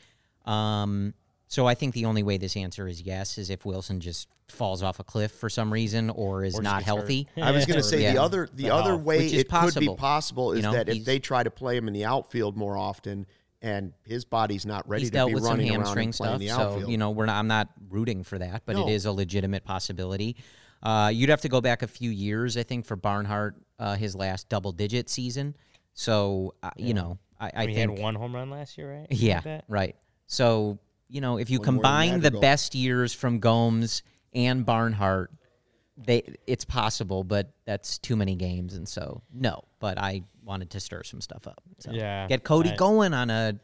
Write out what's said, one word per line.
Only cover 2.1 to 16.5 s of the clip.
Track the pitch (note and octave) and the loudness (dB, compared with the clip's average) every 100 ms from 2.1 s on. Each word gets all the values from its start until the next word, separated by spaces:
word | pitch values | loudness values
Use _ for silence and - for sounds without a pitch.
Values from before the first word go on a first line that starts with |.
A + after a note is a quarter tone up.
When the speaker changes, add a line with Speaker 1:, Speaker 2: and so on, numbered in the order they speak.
| A2 | 2
Speaker 1:
way | G2+ G2 | 2 0
this | F#2 G#2 | -2 -4
answer | F#2 F2+ F#2+ | -6 -6 -8
is | E2+ | -8
yes | F2+ F#2 G2 - | -8 -6 -6 -8
is | F#2 | -8
if | F#2+ G2+ | -6 -6
Wilson | F#2+ F#2 F#2 | -6 -6 -6
just | E2+ E2 - _ - | -6 -8 -12 _ -20
falls | - G#2+ F#2+ | -4 -4 -2
off | F#2 F#2 | -2 -4
a | |
cliff | F#2+ A2 G#2+ | -6 -4 -4
for | - A2+ | -4 -6
some | - A2 | -2 0
reason | G#2+ A2+ A2 A2+ | 0 0 0 -2
or | A2+ G2 F#2+ | -2 -4 -2
is | F#2+ | -2
Speaker 2:
Or | F#2+ | 0
just | |
Speaker 1:
not | G#2 G2 | 0 0
Speaker 2:
gets | F#2+ | 0
hurt. | G#2 | 0
Speaker 1:
healthy. | G#2 C3+ C#3+ - | 0 -2 -4 -2
Speaker 3:
I | D#3+ | 2
was | C#3+ C#3 | 4 4
gonna | E3 | 2
Speaker 2:
<laughs> | |
Speaker 3:
say | - D3+ | 2 4
the | - | 4
Speaker 1:
Yeah. | B2+ | 4
Speaker 3:
other, | D#3+ F#3+ E3 | 4 2 -4
the | B2+ C3+ | -4 2
Speaker 2:
The | |
Speaker 3:
other | C#3 G3+ | 4 4
Speaker 2:
health. | F3+ | 2
Speaker 3:
way | D3+ D#3 | 4 4
Speaker 1:
Which | D#3+ | 4
is | D3 | 2
Speaker 3:
it | C3+ | 4
could | E3+ F3 D3 | 4 4 4
be | D3+ | 2
Speaker 1:
possible. | F#2 | 2
Speaker 3:
possible | C#3 D3 - B2+ B2 | 0 0 0 -2 0
is | G2 | 2
Speaker 1:
You | |
know, | G#2+ | 2
Speaker 3:
that | A#2 G#2+ | 2 0
if | A2 | -2
Speaker 1:
he's | A2 | 0
Speaker 3:
they | C3+ | -2
try | - B2+ | 0 0
to | A#2 | 0
play | - C3 A#2+ | -2 -2 -2
him | A2+ | 0
in | G2+ | -2
the | G#2 | 0
outfield | C3+ - A#2 G#2 G2+ | 0 -2 -2 -2 -2
more | G2+ G2 | -4 -2
often | G2+ G2+ - G2+ F#2+ _ _ _ | -4 -6 -8 -8 -10 _ _ _
and | A2+ G2+ F#2+ - | -4 -4 -4 -10
his | - A#2 | -8 -8
body's | B2 A2+ G#2+ G2+ | -2 0 0 0
not | G#2 G#2 - | -4 -6 -4
ready | G#2 | -4
Speaker 1:
He's | B2+ | 0
Speaker 3:
to | |
Speaker 1:
dealt | C3+ B2+ | 2 2
Speaker 3:
be | A2 | 2
Speaker 1:
with | A2+ | 2
some | |
Speaker 3:
running | A2+ A2 | 2 2
around | A2 G2+ | 2 0
Speaker 1:
hamstring | G2+ A2+ | 0 -2
Speaker 3:
and | A2+ | -2
playing | G#2+ | -2
Speaker 1:
stuff, | B2 | -2
Speaker 3:
the | |
Speaker 1:
so, | G2+ | -2